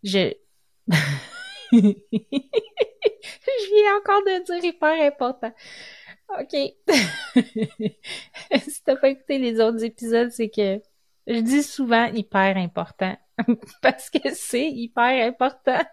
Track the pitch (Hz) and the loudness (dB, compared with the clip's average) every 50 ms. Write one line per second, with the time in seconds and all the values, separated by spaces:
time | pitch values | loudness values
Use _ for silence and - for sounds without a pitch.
0 | - 202 185 196 180 135 - _ _ _ _ _ _ _ _ _ _ - 170 151 | -6 -2 0 0 0 0 -4 _ _ _ _ _ _ _ _ _ _ 0 0 0
1 | 147 143 143 135 - - - 719 - 784 807 807 - 784 - 233 190 208 202 - | 0 0 -4 -6 -8 -14 -18 -18 -16 -16 -18 -18 -2 4 4 6 6 6 2 0
2 | - _ - 214 - _ 277 277 - _ - 453 - - _ - 427 - _ _ | -8 _ -6 -6 -6 _ -8 -8 -6 _ -4 -4 -4 -4 _ -4 -4 -4 _ _
3 | - 440 - _ - - - - _ - 554 494 415 381 415 415 415 415 403 415 | -2 -2 -2 _ -20 -20 -20 -8 _ -4 -4 -4 -2 4 4 6 6 6 4 2
4 | 403 415 403 415 403 392 381 370 359 - 349 349 339 349 330 _ 320 302 320 330 | 2 2 2 2 4 2 -2 -2 -4 -6 -6 -2 -2 -4 -2 _ 0 0 2 4
5 | 302 285 285 - 262 240 262 _ - 226 - _ - - - - - - - - | 2 2 2 0 -4 -4 -4 _ -10 -10 -10 _ -20 -20 -20 -20 -20 -20 -20 -20
6 | - - - _ _ - 403 - - - - 285 277 - _ _ _ - 330 269 | -20 -20 -20 _ _ -10 -10 -10 -8 -6 -4 -4 -4 -4 _ _ _ 2 2 2
7 | 202 165 - - - - - 156 156 - _ 220 220 - - _ 214 214 - _ | 2 0 -6 -10 -14 0 0 0 0 0 _ -6 -6 -6 -6 _ -6 -6 -6 _
8 | _ - - - - _ _ - - - - 269 - - - - _ - 262 269 | _ -16 -16 -16 -16 _ _ -20 -6 -2 -2 -2 -2 -4 -16 -6 _ -2 0 2
9 | - 269 277 269 _ - 285 269 262 240 226 220 226 220 233 220 226 233 226 - | 2 2 2 0 _ -4 -2 -2 0 -2 2 2 2 2 2 -2 -4 -6 -6 -8
10 | 240 226 226 233 240 240 233 - 226 214 220 - 208 196 190 208 - _ _ _ | -4 0 2 2 2 0 -2 -4 -6 -4 0 0 0 0 0 -4 -8 _ _ _
11 | _ _ _ _ _ - 233 226 226 233 262 294 285 - - - 269 233 233 226 | _ _ _ _ _ -4 -2 -2 0 2 2 2 0 -2 -4 -4 0 2 4 2
12 | 233 - - 233 202 _ - 196 190 196 190 190 180 170 _ 170 170 - - - | 2 2 -2 -6 -6 _ 0 2 2 2 2 0 -2 -4 _ -6 -8 -8 -6 -6
13 | 190 185 185 _ _ _ _ - 226 - 233 220 - - - _ - 254 262 - | -6 -6 -6 _ _ _ _ -6 -2 -2 -2 -4 -4 -20 -18 _ -2 -2 -2 -2
14 | - - - 294 - - - - - - - 240 285 320 285 233 233 233 _ 247 | -12 -6 -6 -4 -4 -4 -8 -8 -10 -4 -4 -2 -2 -2 -4 -8 -12 -8 _ 0
15 | 233 247 262 262 226 233 247 _ 254 269 254 _ _ - 254 285 330 - | 0 2 2 2 0 -2 0 _ -2 -2 -2 _ _ -2 0 0 -4 -6